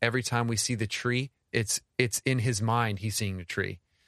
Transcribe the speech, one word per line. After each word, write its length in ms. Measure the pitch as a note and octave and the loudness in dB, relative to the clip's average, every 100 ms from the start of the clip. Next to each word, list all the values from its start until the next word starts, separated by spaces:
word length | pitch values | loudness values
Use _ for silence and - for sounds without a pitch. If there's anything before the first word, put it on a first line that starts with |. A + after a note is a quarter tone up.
Every 180 | A#2 B2+ | 2 2
time 260 | A#2 A#2+ A#2 | 2 0 2
we 100 | A2+ | 0
see 180 | - A#2 | 0 -2
the 100 | G#2+ | -2
tree, 460 | - B2 B2 C#3 _ _ | -2 0 0 -2 _ _
it's, 300 | A#2 G#2+ - - - | -2 0 -2 -4 0
it's 240 | A#2+ - - | 0 0 0
in 140 | B2+ | 2
his 220 | A#2 G#2+ | 2 2
mind, 380 | A2+ A#2 A2+ G2 | 2 2 2 -2
he's 160 | G#2+ - | -4 -2
seeing 220 | G2+ F#2+ | -2 -4
the 80 | F2 | -6
tree, 340 | - G2 G2 _ _ | -4 -4 -6 _ _